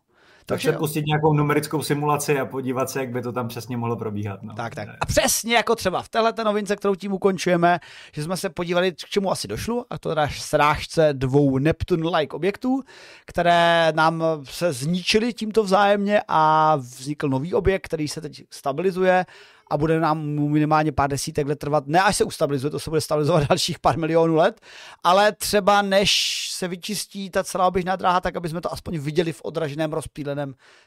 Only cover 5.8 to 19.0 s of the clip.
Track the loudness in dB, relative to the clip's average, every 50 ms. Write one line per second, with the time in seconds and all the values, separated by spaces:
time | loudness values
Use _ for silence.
5.8 | 0 -2 -2 -2 -4 -2 0 0 2 2 0 0 -2 -2 0 0 -2 -2 -4 -2
6.8 | 0 -2 -2 -2 -4 -6 -2 0 0 0 0 0 0 0 2 4 4 4 2 2
7.8 | -2 -8 -20 -20 -20 -14 -12 -10 -6 -6 -6 -4 -6 -6 -6 -6 -4 0 0 2
8.8 | 2 0 -2 -6 -10 -4 -2 -2 0 0 -2 -4 -4 -6 -8 -6 -6 -4 -6 -6
9.8 | -6 -8 -10 -8 -6 -4 -2 0 -2 -2 -4 -8 -4 -2 0 2 4 2 2 0
10.8 | -4 -4 0 2 2 2 2 0 0 2 4 4 4 4 4 2 2 0 0 0
11.8 | -2 -2 -2 0 0 0 0 0 -2 -2 -4 -4 -4 -4 -4 -2 -2 -2 -2 -2
12.8 | -2 -8 -16 -20 -20 -20 -20 -20 _ -6 -4 0 2 4 6 6 6 6 6 4
13.8 | 4 4 4 4 2 2 2 2 0 0 0 -2 -6 -10 -4 -2 -2 -2 -2 -2
14.8 | -2 -2 -2 -2 0 2 2 2 2 0 -2 -4 -6 -2 0 0 2 4 4 4
15.8 | 6 4 4 2 2 2 2 0 2 2 2 4 6 6 6 6 6 4 4 2
16.8 | 0 -6 -14 -12 -10 -8 -6 -4 -2 0 0 -2 -2 -2 -2 0 2 2 0 0
17.8 | -2 -6 -6 -4 -4 -6 -6 -8 -12 -12 -14 -18 -20 _ -18 -8 -6 -4 -4 -2
18.8 | -2 -2 0 2